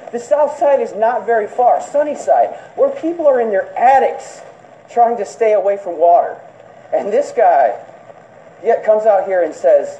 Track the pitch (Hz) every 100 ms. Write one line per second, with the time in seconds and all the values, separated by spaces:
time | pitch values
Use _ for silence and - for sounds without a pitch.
0 | - 233 - 294 294 - 294 262 220 185
1 | 226 247 196 226 208 - 240 - - 285
2 | 294 247 - 135 - - - - 269 -
3 | 320 339 302 254 226 190 - - 240 269
4 | 226 - - - - - - - - 240
5 | 233 233 - - 220 208 190 202 180 160
6 | 170 170 - - - - - - - 156
7 | 202 233 - - 190 147 117 - - -
8 | - - - - - - 190 233 214 214
9 | 220 196 190 185 160 - 175 147 -